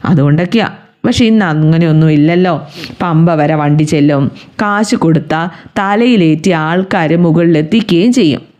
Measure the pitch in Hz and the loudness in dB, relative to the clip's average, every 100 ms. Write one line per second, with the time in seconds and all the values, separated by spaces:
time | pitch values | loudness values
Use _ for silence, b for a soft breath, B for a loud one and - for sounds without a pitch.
0 | - 156 143 151 180 226 196 - _ _ | 0 0 0 0 0 -2 -4 -8 _ _
1 | 233 240 226 220 180 156 156 160 170 156 | -4 0 2 2 0 0 2 2 2 2
2 | 160 151 151 175 185 151 - B 156 - | 2 2 2 2 0 -2 -8 B -18 -8
3 | 180 160 170 160 147 156 147 147 151 156 | -2 2 2 2 0 0 0 0 0 0
4 | 147 139 143 B B - 208 202 226 226 | 2 0 -2 B B -6 -4 -2 -2 -2
5 | 160 160 156 156 170 B B - 196 208 | 0 0 -2 -6 -6 B B -6 -2 0
6 | 240 226 165 156 185 165 156 180 190 196 | 2 2 2 0 0 -2 0 -2 -2 -2
7 | 156 170 175 160 170 151 156 226 - 170 | 0 0 2 2 2 0 0 -2 0 0
8 | 226 247 170 123 - | 2 2 0 -2 -8